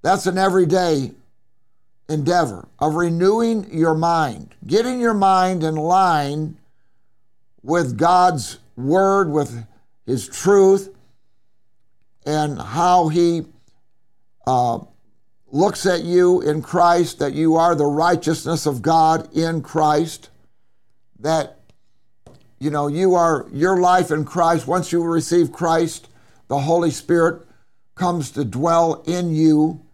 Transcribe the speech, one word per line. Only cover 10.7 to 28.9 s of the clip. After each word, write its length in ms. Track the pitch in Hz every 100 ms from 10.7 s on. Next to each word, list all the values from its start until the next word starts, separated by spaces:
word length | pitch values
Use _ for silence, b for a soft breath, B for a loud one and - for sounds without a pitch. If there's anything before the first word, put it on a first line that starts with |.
| 196 196 - _ _ _ _ _ _ _ _ _ _ _ _ 143
and 340 | 156 151 120
how 480 | 95 117 180 180 160
he, 360 | 165 170 170 160 - - _ _ _ _ _ _ _ -
uh, 320 | 127 120 107 - _ _ _ _ _ _
looks 360 | 135 196 - 190
at 180 | 175
you 380 | 165 175 180 180
in 200 | 147 151
Christ, 580 | - 175 175 175 170 -
that 120 | 143
you 240 | 131 160 160
are 180 | 170
the 120 | 160 147
righteousness 800 | 147 170 165 151 160 - 165 156
of 160 | 127
God 520 | 147 165 160 160 -
in 280 | 143 165 165
Christ, 680 | - 170 156 151 165 - - _ _ _ _ _ _ _ _ -
that, 360 | 139 160 143 - _ _ _ _ _ _ - - _ _
you 100 | 147
know, 180 | 147 147
you 280 | 151 190 180
are, 320 | 165 147 -
your 240 | 139 175 185
life 340 | 180 180 170
in 140 | 156 143
Christ, 420 | 180 165 170 -
once 240 | 180 -
you 100 | 170
receive 520 | 165 165 - 175 156
Christ, 560 | - 170 160 165 - - b b b _
the 100 | 139
Holy 320 | 143 170 170
Spirit 560 | - - 170 165 170 b b b b _ -
comes 340 | 180 175 131
to 120 | -
dwell 600 | 123 120 165 170 165